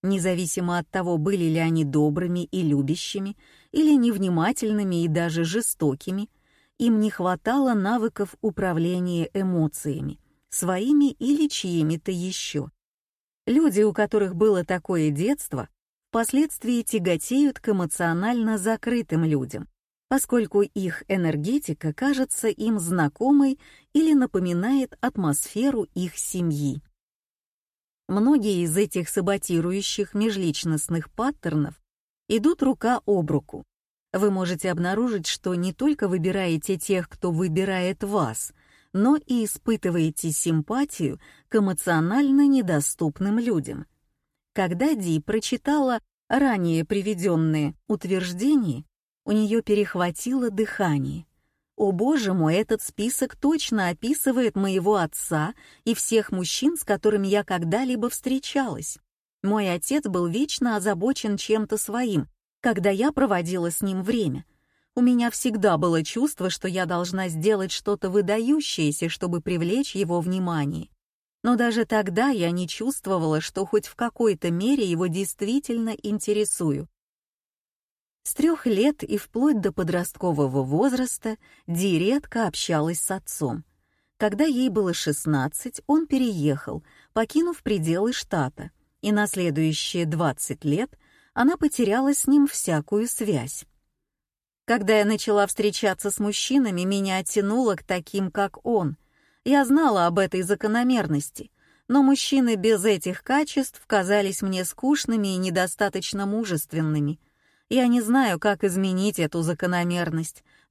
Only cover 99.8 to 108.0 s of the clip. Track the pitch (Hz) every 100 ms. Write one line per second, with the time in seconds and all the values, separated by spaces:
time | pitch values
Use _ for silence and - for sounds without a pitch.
99.8 | 311 202 170 175 190 185 180 202 214 226
100.8 | 247 247 165 147 - - - _ _ _
101.8 | _ 262 269 277 - 277 247 214 208 214
102.8 | 202 196 185 185 - 269 302 - 262 -
103.8 | _ 208 185 208 196 185 190 185 180 -
104.8 | 254 285 - 226 202 185 185 175 185 -
105.8 | 202 190 175 196 196 208 220 165 - 160
106.8 | 156 151 147 156 _ _ _ _ _ 247
107.8 | 247 240